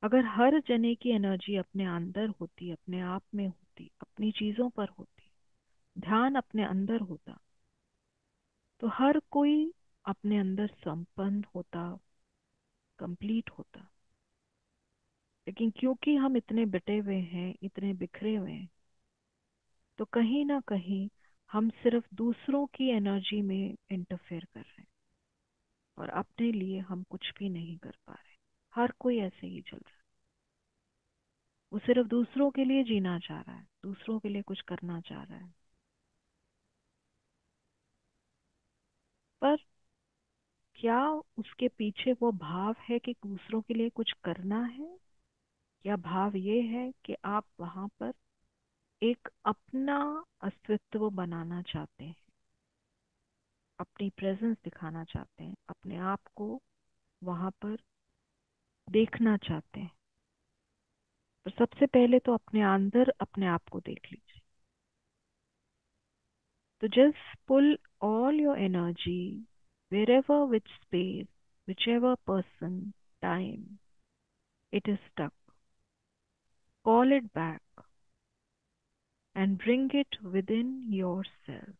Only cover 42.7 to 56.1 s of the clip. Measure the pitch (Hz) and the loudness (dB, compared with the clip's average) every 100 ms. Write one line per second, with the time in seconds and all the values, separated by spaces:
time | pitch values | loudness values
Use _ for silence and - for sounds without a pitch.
42.7 | 226 - 240 - 240 202 190 - 220 220 | -4 -4 -4 -4 -10 -10 -12 -4 -6 -2
43.7 | 226 226 - 226 - 185 175 185 208 240 | -2 -2 -2 -6 -4 -6 -6 -4 -2 -4
44.7 | 254 302 370 _ _ _ _ _ _ _ | -6 -14 -16 _ _ _ _ _ _ _
45.7 | _ 196 202 170 185 202 202 190 226 233 | _ -4 -4 -2 0 0 -2 0 0 0
46.7 | 233 254 262 - - 196 208 - _ 170 | -4 -6 -10 -10 -8 -2 -4 -4 _ -12
47.7 | 180 202 _ 226 - _ _ _ _ _ | -8 -10 _ -10 -10 _ _ _ _ _
48.7 | _ _ _ 226 240 - _ - 214 _ | _ _ _ 0 0 -6 _ -4 -4 _
49.7 | 262 277 285 285 302 330 _ 196 - - | -4 -2 0 -2 -6 -10 _ -10 -10 -4
50.7 | 214 _ 220 214 190 175 170 165 175 175 | -4 _ -4 -4 -2 -6 -6 -6 -8 -6
51.7 | 160 151 _ 147 170 _ _ _ _ _ | -8 -10 _ -16 -16 _ _ _ _ _
52.7 | _ _ _ _ _ _ _ _ _ _ | _ _ _ _ _ _ _ _ _ _
53.7 | _ 180 _ 202 - 196 190 226 220 - | _ -14 _ -8 -4 -4 -2 -2 -2 -6
54.7 | - 160 165 165 - - _ 165 196 - | -10 -10 -10 -8 -10 -12 _ -16 -16 -16
55.7 | 170 185 175 185 | -16 -12 -6 -4